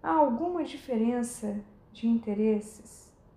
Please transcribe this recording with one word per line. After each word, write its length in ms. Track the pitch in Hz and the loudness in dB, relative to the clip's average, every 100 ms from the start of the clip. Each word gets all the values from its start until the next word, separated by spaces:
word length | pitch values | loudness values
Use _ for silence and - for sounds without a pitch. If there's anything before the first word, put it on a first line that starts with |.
Há 100 | - | 2
alguma 520 | 320 285 233 339 359 | 4 4 4 -2 -2
diferença 960 | 302 285 - 233 226 247 233 - 208 208 208 - - | -4 -8 -4 0 2 0 -4 -6 -6 -6 -10 -20 -20
de 160 | - 226 | -4 0
interesses? 1000 | 226 220 202 220 214 208 - - - - _ - | 2 0 0 2 2 -2 -18 -20 -20 -20 _ -20